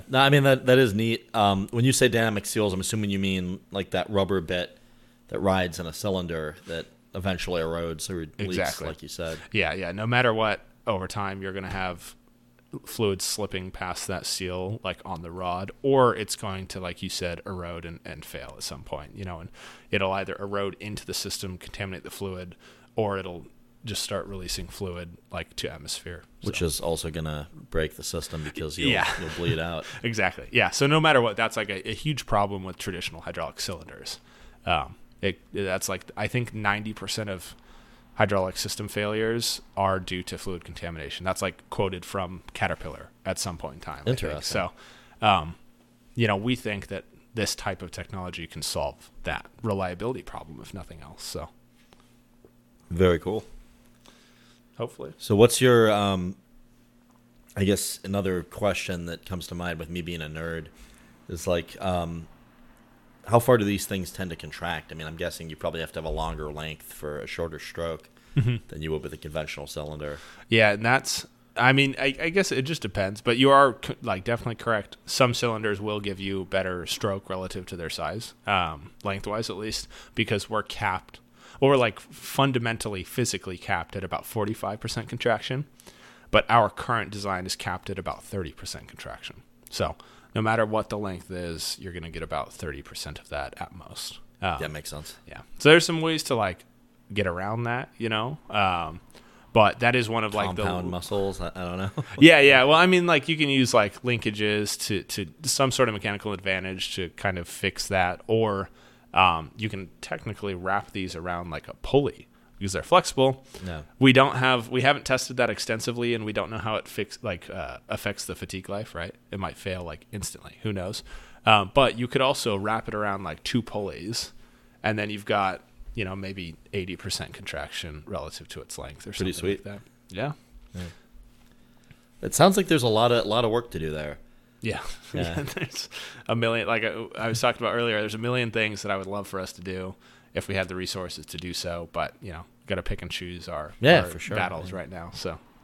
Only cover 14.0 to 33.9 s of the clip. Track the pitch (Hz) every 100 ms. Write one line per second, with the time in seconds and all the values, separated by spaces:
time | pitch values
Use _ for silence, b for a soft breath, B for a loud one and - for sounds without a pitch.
14 | - 92 - - 92 90 92 113 95 87
15 | - 87 85 90 90 90 98 - 139 135
16 | 123 107 104 - 110 95 92 98 90 90
17 | 95 - 90 85 - 92 87 85 82 82
18 | - 76 - 71 65 - - 69 - 71
19 | 73 - 95 82 85 B B B B 104
20 | 95 95 98 - 101 101 101 90 104 104
21 | - 90 101 - 98 92 - - 98 92
22 | - - 98 92 90 - B B B -
23 | 107 98 92 87 - - - _ 113 98
24 | - 101 90 98 90 - 87 - 95 87
25 | 85 85 - 90 85 - - 65 71 -
26 | - 82 - - - - 85 73 85 80
27 | 85 80 78 76 73 - - 82 78 -
28 | 78 85 78 78 73 - 78 78 135 104
29 | - - 82 78 85 82 82 82 - -
30 | 117 107 92 - - 120 95 - 139 156
31 | 156 139 117 101 113 113 104 98 113 107
32 | 151 147 - 107 101 98 95 90 - 87
33 | - 80 82 85 78 - - 87 82